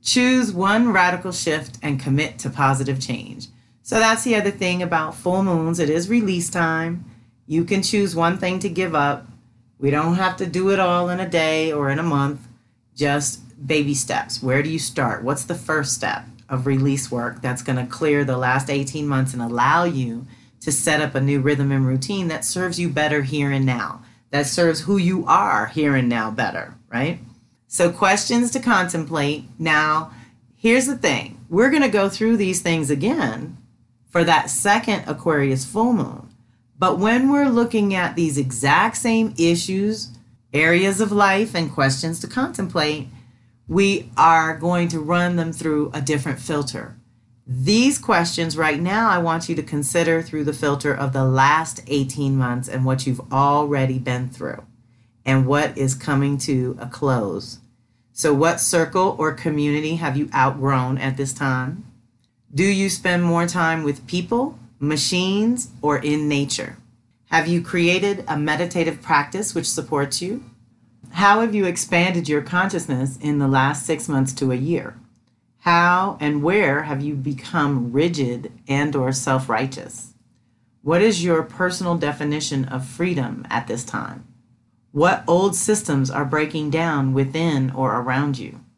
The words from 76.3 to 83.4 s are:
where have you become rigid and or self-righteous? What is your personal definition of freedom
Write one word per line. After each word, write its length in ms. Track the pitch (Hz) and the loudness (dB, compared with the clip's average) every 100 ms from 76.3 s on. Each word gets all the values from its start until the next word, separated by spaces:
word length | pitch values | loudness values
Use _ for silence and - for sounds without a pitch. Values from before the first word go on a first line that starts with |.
| 147 | 0
where 400 | 143 202 175 143 | 2 2 2 0
have 180 | 151 139 | -2 -4
you 140 | 143 | -4
become 800 | 143 135 131 - 170 143 139 120 | -4 -4 -6 -4 0 0 0 0
rigid 600 | 127 170 165 127 123 - - - | 0 0 0 -2 -4 -10 -16 -2
and 260 | 139 147 | 0 0
or 180 | 139 127 | 0 -2
self-righteous? 1000 | 135 - 131 131 110 135 - - - - _ _ _ _ _ _ _ | -2 0 -2 0 -2 -2 -6 -14 -16 -18 _ _ _ _ _ _ _
What 180 | 143 170 | 0 4
is 240 | 214 190 | 4 4
your 180 | 175 160 | 2 2
personal 520 | 156 - 180 180 180 170 | 0 -2 -2 -2 -2 0
definition 720 | 147 147 147 147 147 139 131 | -2 -2 -2 -2 -2 -2 -2
of 200 | 127 131 | -4 -8
freedom 600 | - 175 160 123 - | -4 -2 0 -4 -6